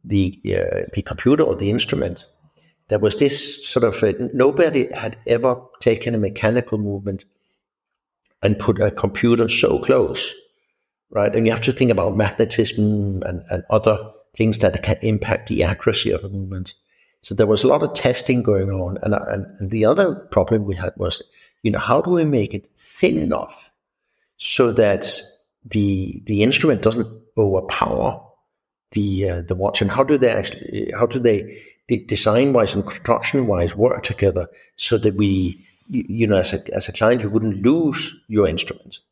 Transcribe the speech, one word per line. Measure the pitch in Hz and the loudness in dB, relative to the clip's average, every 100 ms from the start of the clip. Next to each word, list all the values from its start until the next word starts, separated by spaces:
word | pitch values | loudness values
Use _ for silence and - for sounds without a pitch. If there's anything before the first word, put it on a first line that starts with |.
the, | 90 101 92 - - | 0 0 0 -4 -4
uh, | 50 - 50 - | -2 -2 -4 -4
the | - | -6
computer | - - 123 151 | -8 -2 2 2
or | 156 | 2
the | 78 101 | 0 0
instrument, | 113 - 147 - - - _ _ _ _ _ _ | 0 -2 -2 -4 -6 -16 _ _ _ _ _ _
there | 110 | 0
was | 107 - | 0 2
this | 143 143 - - - | 0 0 -6 -8 -2
sort | 131 | 0
of | 117 101 | 0 2
a, | - - 123 | 0 0 -4
nobody | 131 131 - 165 165 - | 2 2 4 2 2 -2
had | - 113 - - | -4 -10 -10 0
ever | 117 127 123 - _ | 2 2 0 -6 _
taken | - 113 123 | 2 2 0
a | 113 | -2
mechanical | 98 104 107 120 - 107 | -2 0 0 0 -2 -4
movement | 104 98 98 95 _ _ _ _ _ _ _ _ _ _ _ _ | -4 -6 -6 -8 _ _ _ _ _ _ _ _ _ _ _ _
and | 120 104 | -2 0
put | - 98 | 0 2
a | 104 | 0
computer | - 98 - 120 113 113 | 0 -4 0 2 4 2
so | - - - | 2 2 2
close, | - 131 104 - - - _ _ _ _ _ _ _ | 2 2 2 -2 -8 -12 _ _ _ _ _ _ _
right? | - 104 - | -2 0 2
And | 113 | 0
you | |
have | 113 | 0
to | 120 | -2
think | 123 127 | 2 2
about | 98 87 90 | 4 2 0
magnetism | 104 - 113 - 107 - 107 107 101 92 | 0 0 0 2 0 2 0 2 -2 -4
and, | - 90 - | -6 -8 -6
and | 92 - | -6 0
other | 107 110 104 - - _ | 2 2 0 -4 -20 _
things | - 110 107 | -2 0 2
that | 95 - | 0 0
can | - - | -2 -2
impact | 113 107 - - - | 0 -2 -2 -4 -4
the | - | -2
accuracy | 85 95 - 110 110 | 0 0 0 0 -2
of | 92 | -4
a | 98 | -6
movement. | 98 95 95 90 - _ _ _ _ | -10 -8 -10 -12 -16 _ _ _ _
So | - | -8
there | 101 107 | 2 4
was | 107 | 4
a | 131 | 4
lot | 147 | 4
of | 151 | 2
testing | - 135 123 - 123 | 0 0 0 0 0
going | 110 101 95 | 2 0 0
on. | 95 90 95 | -4 -4 -4
And, | - | -2
and, | 104 - 101 - - | -2 -2 -8 -8 -10
and | 95 | -6
the | 110 | 2
other | 107 160 185 | 2 4 2
problem | - - - 92 110 | 0 -2 0 2 0
we | 101 | 0
had | 90 90 - | -4 -6 -4
was, | 90 - - _ _ _ | -4 -4 -10 _ _ _
you | 117 | -2
know, | - | -2
how | - 131 | 2 0
do | 175 | 2
we | 175 | 0
make | 156 131 101 | 2 0 0
it | 101 _ _ | -6 _ _
thin | - - - - | -20 0 0 2
enough | - - - - - _ _ _ _ _ _ _ | -2 -2 -6 -14 -20 _ _ _ _ _ _ _
so | - - 123 | -4 2 2
that | 113 104 98 - - - _ _ _ | 4 2 2 -2 -6 -8 _ _ _
the, | 113 107 101 95 92 - | -4 0 0 0 -4 -10
the | - 101 | -2 2
instrument | 110 135 160 110 | 2 4 2 4
doesn't | 110 113 110 - _ - | 2 0 -6 -8 _ 0
overpower | 101 95 - - - - 131 - - _ _ _ _ _ _ | 2 2 -2 -2 -2 0 -2 -4 -16 _ _ _ _ _ _
the, | 107 101 95 98 | -4 -2 -2 -2
uh, | 87 | -4
the | 87 | -6
watch? | 90 101 - | -2 -2 0
And | 98 | -2
how | 110 | 0
do | 135 143 | 0 2
they | 123 | 2
actually, | 107 98 - - 104 104 - | 0 -6 -12 -12 -8 -8 -2
how | |
do | 120 131 | -2 2
they | 120 104 - - - _ - | 2 0 -4 -18 -20 _ -6
de-, | 117 - | -6 -2
design-wise | 107 110 110 139 123 104 | 0 2 2 2 2 2
and | 101 - | -2 -6
construction-wise | - - 113 - 139 120 92 85 101 | -8 -2 -2 0 -2 0 0 -2 2
work | 120 - | 0 0
together | - - 101 90 85 _ _ - | -6 0 0 0 -8 _ _ -10
so | - 113 | -2 2
that | 107 98 | 2 2
we, | 101 95 90 - _ _ - | 0 2 -2 -6 _ _ -6
y-, | 127 - | -6 -4
you | 110 110 | -2 2
know, | 98 | 2
as | 90 | 2
a, | 98 - | -4 -4
as | - - | -6 -6
a | |
client, | - 110 123 | 0 2 2
you | 104 | 0
wouldn't | 110 110 98 | -2 -2 0
lose | 113 160 156 - - - _ | 2 2 0 -2 -8 -14 _
your | 107 95 | 2 2
instrument? | 90 - - - - _ | 0 -6 -10 -16 -20 _